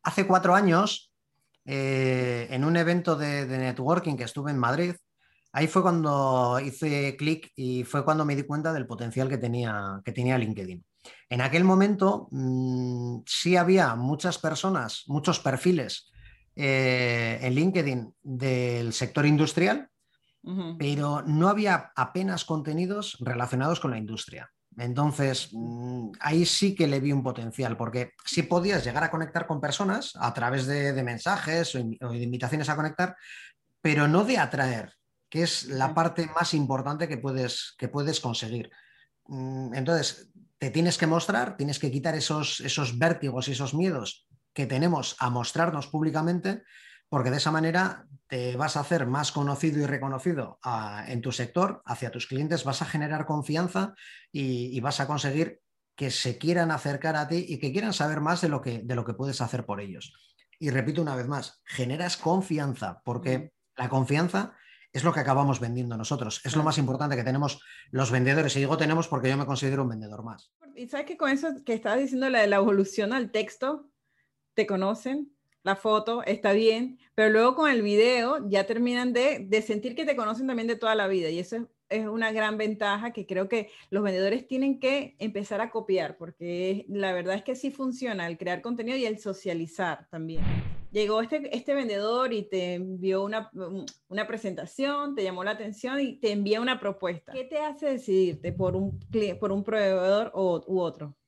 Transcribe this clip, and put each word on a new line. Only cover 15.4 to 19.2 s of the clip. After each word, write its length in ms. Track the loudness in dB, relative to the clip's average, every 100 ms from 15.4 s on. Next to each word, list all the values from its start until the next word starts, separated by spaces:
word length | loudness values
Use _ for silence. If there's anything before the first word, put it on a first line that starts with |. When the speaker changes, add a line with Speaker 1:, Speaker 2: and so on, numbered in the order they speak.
| 0 2 2 2 0 -8 _ -20 -20 -20 _
Speaker 1:
eh, 840 | -2 2 4 4 4 2 2 0 0
en 120 | 0
LinkedIn 600 | 4 4 4 0 -2 -6 _
del 720 | -10 -4 0 2 0 0 -2
sector 320 | -2 -2 4